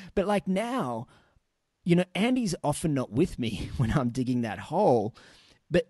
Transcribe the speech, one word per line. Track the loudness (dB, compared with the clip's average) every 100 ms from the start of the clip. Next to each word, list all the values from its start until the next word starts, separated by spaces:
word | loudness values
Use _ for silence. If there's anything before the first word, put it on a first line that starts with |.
| -6 -2
But, | 0
like, | 0 0
now, | -2 -2 -4 -4 -6 -10 _ _ _ _ _ _ _
you | 2 2
know, | 2 0
Andy's | 0 2 0 -2
often | -2 0 0
not | 0 0
with | 0 0 0
me | -4 -4 -6
<laughs> | -2
when | 0
I'm | 2 0
digging | -2 -2 -2
that | -2 -6
hole. | -4 0 4 4 2 -8 -20 -20 _ _ -2
But | 0